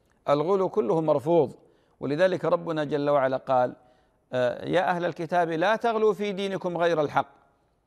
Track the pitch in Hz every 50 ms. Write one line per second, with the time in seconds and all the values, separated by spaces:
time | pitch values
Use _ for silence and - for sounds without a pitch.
0 | _ _ _ _ _ - 143 147 151 175 202 190 190 170 - 214 240 214 175 160
1 | 160 151 147 139 117 156 170 165 139 104 - - - _ _ _ _ _ _ -
2 | 131 131 143 151 185 185 180 156 156 156 175 170 170 170 160 156 151 139 151 143
3 | 143 147 147 139 131 131 131 127 - - 131 127 123 127 - - _ _ _ _
4 | _ _ _ _ _ _ 123 127 123 120 - - - 139 156 170 185 180 180 175
5 | 175 175 - - 165 151 180 175 175 160 165 156 175 202 226 214 - 233 220 220
6 | 220 214 190 170 208 208 190 185 196 196 190 170 - 180 170 165 170 170 170 156
7 | 147 131 - 143 - - - _ _ _ _ _ _ _ _ _ _